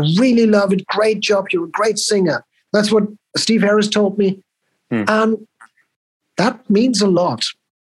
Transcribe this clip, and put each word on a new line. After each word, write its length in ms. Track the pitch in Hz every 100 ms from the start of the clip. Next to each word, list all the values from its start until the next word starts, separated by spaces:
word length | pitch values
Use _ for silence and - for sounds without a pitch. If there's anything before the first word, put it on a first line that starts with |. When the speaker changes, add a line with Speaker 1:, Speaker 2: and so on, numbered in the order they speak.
| 151 175
Speaker 1:
really 280 | 262 233 226
love 260 | 208 196
it. 120 | 196 -
Great 340 | 196 220 214
job. 240 | 214 196 190
You're 120 | 180 165
a 40 |
great 280 | - 220 208
singer." 460 | - 208 175 131 - _ _
That's 180 | 214 208
what 120 | 214 208 - _ -
Steve 240 | - 220
Harris 260 | 202 214 208
told 300 | 208 196 196
me. 240 | 196 190 _ _ _ _ -
Speaker 2:
Hmm. 120 | 120 208
Speaker 1:
And 400 | 214 220 214 220 _ - _ _ _ _ _ _ -
that 320 | 226 - -
means 320 | 202 254 202
a 60 | 202
lot, 380 | 175 175 120 - - _ _